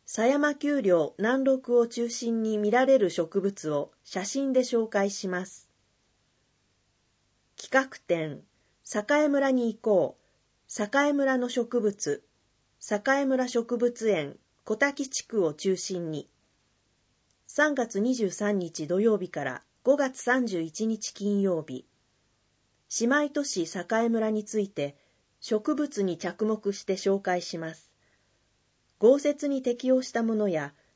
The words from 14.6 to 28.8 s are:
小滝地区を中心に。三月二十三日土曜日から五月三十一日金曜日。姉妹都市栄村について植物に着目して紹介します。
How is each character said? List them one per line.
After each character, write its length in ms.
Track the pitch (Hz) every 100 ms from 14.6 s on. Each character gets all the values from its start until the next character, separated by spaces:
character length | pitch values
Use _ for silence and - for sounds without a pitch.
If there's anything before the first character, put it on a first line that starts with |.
小 120 | - 226
滝 320 | 285 285 269
地 140 | -
区 240 | - 226 165
を 80 |
中 220 | 147 196 185
心 340 | - 185 165
に。 180 | 151 - _ _ _ _ _ _ _ _ _ _ _ -
三 280 | - 302
月 260 | 269 - 196
二 140 | 233
十 160 | 254 196
三 280 | - 208 202
日 300 | 170 - 151
土 120 | 180
曜 160 | 226 208
日 120 | 175
か 160 | 156
ら 180 | 139 127 _ _
五 120 | 240 285
月 240 | 269 262
三 260 | - 262 233
十 160 | 180
一 240 | 160 160 220
日 260 | 214 -
金 280 | - 202 202
曜 220 | 196 165
日。 240 | 151 131 - _ _ _ _ _ _ _ _ _ - -
姉 80 | 233
妹 220 | 285 294
都 160 | 294
市 220 | 285 185 165
栄 420 | 190 175 226 233
村 220 | 226 220
に 140 | 214
つ 140 | 208 214
い 100 | 196
て 280 | 160 143 - _ _ _ _
植 340 | - 214 254
物 280 | 285 294 208
に 160 | 190 165
着 260 | 180 175
目 280 | 214 208 202
し 120 | 202
て 100 | -
紹 280 | 190 196 196
介 180 | 196 180
し 160 | 175 170
ま 180 | 160
す。 160 | 156 _ _ _ _ _ _ _ _ _ _